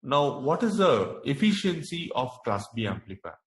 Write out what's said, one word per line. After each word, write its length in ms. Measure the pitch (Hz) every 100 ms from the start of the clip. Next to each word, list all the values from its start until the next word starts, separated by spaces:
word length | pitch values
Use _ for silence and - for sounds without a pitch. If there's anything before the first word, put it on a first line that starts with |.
Now, 360 | - 143 143 123
what 240 | 131 170
is 140 | 233 190
the 440 | 190 117 90 -
efficiency 880 | - 139 214 202 196 165 147 170 170
of 300 | - 127 -
class 240 | - 101 101 113
B 120 | 107
amplifier? 500 | 95 - 95 87 78